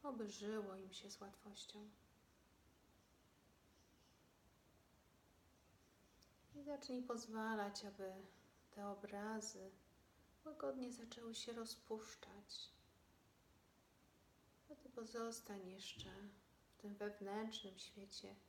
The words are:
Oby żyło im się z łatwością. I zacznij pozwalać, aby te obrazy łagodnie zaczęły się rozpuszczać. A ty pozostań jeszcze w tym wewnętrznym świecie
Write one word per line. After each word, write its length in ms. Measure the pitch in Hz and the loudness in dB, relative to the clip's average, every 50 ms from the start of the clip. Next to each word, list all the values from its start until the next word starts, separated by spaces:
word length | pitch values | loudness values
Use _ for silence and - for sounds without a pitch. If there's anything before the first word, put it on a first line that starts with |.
| - | 0
Oby 240 | 285 262 226 220 202 | 0 2 2 2 2
żyło 460 | 196 - 208 208 220 220 202 196 190 | 0 2 2 4 4 4 4 2 0
im 180 | 190 190 190 - | -2 -4 -4 -4
się 180 | - - 202 | -6 -4 -6
z 100 | 202 - | -6 -6
łatwością. 680 | 208 196 196 - - 208 202 - - - - 208 208 214 208 - - - - - - - - - - - - - - - - - - - - - - - - - - - - - - - - - - - - - - - - - - - - - - - - - - - - - - - - - - - - - - - - - - - - - - - - - - - - - - - - - - - - - - - - - - - - | -6 -10 -10 -10 -10 -10 -8 -8 -8 -8 -8 -8 -8 -10 -12 -16 -20 -20 -20 -20 -20 -20 -20 -20 -20 -20 -20 -20 -20 -20 -20 -20 -20 -20 -20 -20 -20 -20 -20 -20 -20 -20 -20 -20 -20 -20 -20 -20 -20 -20 -20 -20 -20 -20 -20 -20 -20 -20 -20 -20 -20 -20 -20 -20 -20 -20 -20 -20 -20 -20 -20 -20 -20 -20 -20 -20 -20 -20 -20 -20 -20 -20 -20 -20 -20 -20 -20 -20 -20 -20 -20 -20 -20 -20 -20 -20 -20 -20 -20 -20 -20 -20 -20 -20 -20 -6 -4
I 80 | 294 285 | -2 2
zacznij 400 | 285 294 277 269 - 254 247 247 | 2 2 2 4 4 4 4 6
pozwalać, 840 | 247 240 226 226 - 220 220 220 220 220 214 202 202 202 - 214 | 4 2 2 2 0 2 4 6 6 6 6 6 4 4 0 -2
aby 280 | 202 196 - 196 190 190 190 190 185 - - - - - - - - | -4 -2 0 0 0 0 -2 -8 -10 -14 -18 -20 -20 -20 -20 -20 -12
te 160 | - 208 202 | -6 -2 0
obrazy 840 | 202 202 196 - 196 202 202 208 214 226 220 208 - - 190 190 190 190 - - - - - - - - - - - - - - | 0 0 0 -2 -2 0 2 2 4 2 2 2 0 -2 -4 -8 -8 -10 -12 -20 -20 -20 -20 -20 -20 -20 -20 -20 -20 -20 -8 -6
łagodnie 460 | 311 294 - - 277 262 262 247 247 | -6 -2 2 4 4 4 4 2 0
zaczęły 440 | 240 226 226 226 233 233 233 226 226 | 0 -4 -6 -8 -6 -4 -4 -2 0
się 180 | - - 233 233 | 0 0 0 0
rozpuszczać. 1160 | 233 226 226 - - - - 220 220 220 - - - - 190 190 202 208 - - - - - - - - - - - - - - - - - - - - - - - - - - - - - - - - - - - - - - - - - - - - - | 0 0 0 -2 -4 0 0 0 0 0 -4 -8 -10 -10 -10 -10 -12 -8 -6 -6 -6 -6 -6 -10 -18 -20 -20 -20 -20 -20 -20 -20 -20 -20 -20 -20 -20 -20 -20 -20 -20 -20 -20 -20 -20 -20 -20 -20 -20 -20 -20 -20 -20 -20 -20 -20 -20 -20 -20 -20 -20 -12 -12
A 40 | 302 | -12
ty 140 | - - 262 | -10 -10 -6
pozostań 800 | - 247 226 220 - 233 226 226 226 226 - - 208 196 185 185 | -4 -4 -4 0 2 2 2 4 2 -2 -4 -4 -4 -2 -2 -4
jeszcze 400 | 185 196 196 - - - - 190 185 190 202 202 202 - - - - - - - | -4 -4 -4 -4 -4 -4 -4 -6 -4 -6 -6 -8 -10 -12 -18 -20 -20 -20 -20 -20
w 120 | - - | -16 -6
tym 140 | - 208 202 | -2 -2 0
wewnętrznym 840 | - 208 208 208 - 202 196 202 214 220 220 220 - - 196 190 - | 4 2 2 2 2 2 4 6 6 6 4 2 0 -2 -2 -6 -6
świecie 560 | - - - 208 196 202 - - - 190 196 - - | -8 -8 -6 -8 -8 -6 -6 -6 -6 -6 -8 -10 -14